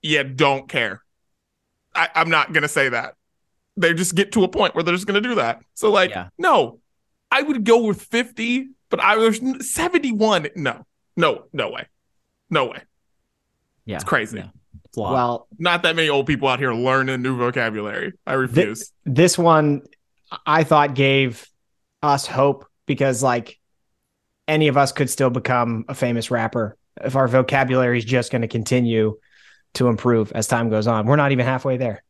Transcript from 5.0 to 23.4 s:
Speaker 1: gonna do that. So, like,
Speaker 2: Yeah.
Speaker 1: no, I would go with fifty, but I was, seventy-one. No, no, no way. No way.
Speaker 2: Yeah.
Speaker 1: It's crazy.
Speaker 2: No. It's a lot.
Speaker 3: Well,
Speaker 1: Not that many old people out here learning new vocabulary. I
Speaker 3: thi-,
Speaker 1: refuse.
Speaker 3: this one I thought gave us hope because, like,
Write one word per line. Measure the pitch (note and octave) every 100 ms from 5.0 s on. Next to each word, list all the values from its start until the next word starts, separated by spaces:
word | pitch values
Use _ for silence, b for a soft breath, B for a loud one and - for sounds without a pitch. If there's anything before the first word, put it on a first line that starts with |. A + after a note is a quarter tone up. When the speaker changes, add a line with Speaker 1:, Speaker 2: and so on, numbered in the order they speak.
| G#3
Speaker 1:
gonna | G3+
do | A#3+ A3+
that. | A#2 A2+ _
So, | - G#3+
like, | G3 F#3
Speaker 2:
Yeah. | G2 F2+ -
Speaker 1:
no, | F4 B3+ A#2+ - _ _ _ _ _
I | C4
would | D4 C4+
go | G#3 A#3
with | A3 F#3
fifty, | - A3+ B3+ - A#3 B3 C4+ - _
but | -
I | G3 A3
was, | A3+ A3 B3+ C4 -
seventy-one. | - E4+ F4+ C#4+ G#3+ A3 F#3+ - -
No, | C3+ G#2+ - _ _ -
no, | E3 B2 -
no | D3 G#2
way. | - - _ _ _ _ _ _
No | D#3 B2+
way. | - - _ _ _ _ _ _ _ _ _ -
Speaker 2:
Yeah. | F2+
Speaker 1:
It's |
crazy. | - C#3 G#2+ G#2
Speaker 2:
No. | F#2+ _ _ -
It's | _ -
a |
lot. | G2+
Speaker 3:
Well, | B2+ A#2+ A#2+ _ -
Speaker 1:
Not | E3+ E3+
that | F3 E3
many | D#3+
old | C#3 C3+
people | C#3+ C3+
out | B2+
here | C3+
learning | A#2 B2+ C3 C3 C3
new | B2+ B2+
vocabulary. | B2 B2+ A2+ G#2+ G#2 G#2 G3 - -
I |
Speaker 3:
thi-, | C3+
Speaker 1:
refuse. | B2+ B2 F3+ A2+ - _ -
Speaker 3:
this | B2+ F3 -
one | E3+ D#3+ D3+ C#3+ - _ _ _ _ - -
I | D#3
thought | D#3 D#3 D3
gave | C3 C3+ C3+ C3+ A2+ - _ _ _ _ _
us | D3+ C#3 -
hope | B2+ C#3 C3+ - _
because, | - C#3 C3+ A#2+
like, | C3 A#2+